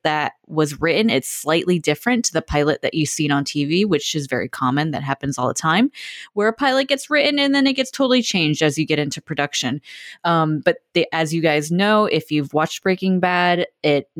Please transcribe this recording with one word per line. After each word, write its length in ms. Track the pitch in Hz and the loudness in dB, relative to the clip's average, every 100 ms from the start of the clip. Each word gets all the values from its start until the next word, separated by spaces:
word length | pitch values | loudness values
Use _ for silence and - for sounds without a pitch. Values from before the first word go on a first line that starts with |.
that 300 | 156 151 143 - - | -2 -2 -4 -8 -6
was 340 | 156 151 143 | -2 -2 0
written. 300 | 165 160 220 | 0 2 2
It's 180 | 131 - | 0 -2
slightly 520 | - 143 165 180 180 | -6 -2 0 2 0
different 440 | 151 147 - 151 - | 0 -2 0 0 0
to 60 | |
the 80 | 160 | -4
pilot 420 | - 147 147 147 | 0 2 2 0
that 120 | - | -2
you've 140 | 160 147 | 0 -2
seen 240 | - 151 | -2 0
on 100 | 143 | 0
T 200 | 139 147 | -2 -4
V, 200 | 143 175 | 0 0
which 300 | 208 151 - | 2 0 -2
is 140 | 160 139 | -4 -4
very 200 | 123 110 | -4 -4
common. 440 | - 127 139 160 | -4 -2 0 -2
That 100 | 143 | -4
happens 360 | 139 139 139 131 | -4 -4 -4 -2
all 100 | 123 | -4
the 60 | |
time, 360 | 127 160 170 269 - - - - | -2 0 2 0 -2 -14 -16 -8
where 120 | 208 214 | -2 0
a 60 | |
pilot 340 | 226 277 262 269 | 0 0 0 -2
gets 240 | 269 - | -6 -2
written 300 | 294 285 285 | 0 2 0
and 120 | 277 | 2
then 140 | 277 269 | 2 2
it 60 | |
gets 160 | 269 254 | 0 -4
totally 320 | - 269 254 | 0 2 2
changed 400 | 226 190 151 151 | 2 0 0 2
as 160 | 156 143 | 2 0
you 80 | 156 | 0
get 140 | 147 | 0
into 200 | 143 - | -2 -6
production. 600 | - 147 143 - 131 147 - - - - | -8 -4 -4 -4 -4 -6 -10 -18 -20 -6
Um, 380 | 170 165 156 151 | 0 2 2 0
but 160 | - 165 _ | 0 -2 _
the, 140 | 175 160 | 0 0
as 220 | 165 160 | 0 -2
you 80 | 165 | 0
guys 300 | 160 151 151 | 2 2 0
know, 320 | 175 208 214 | 0 4 4
if 260 | 214 - - | 2 0 0
you've 240 | 151 139 | -2 0
watched 300 | 147 160 - | 0 -2 -2
Breaking 340 | 196 185 190 185 | -2 0 0 2
Bad, 480 | 180 180 180 175 - _ | 2 2 2 2 -2 _
it 260 | 151 143 135 | 2 2 0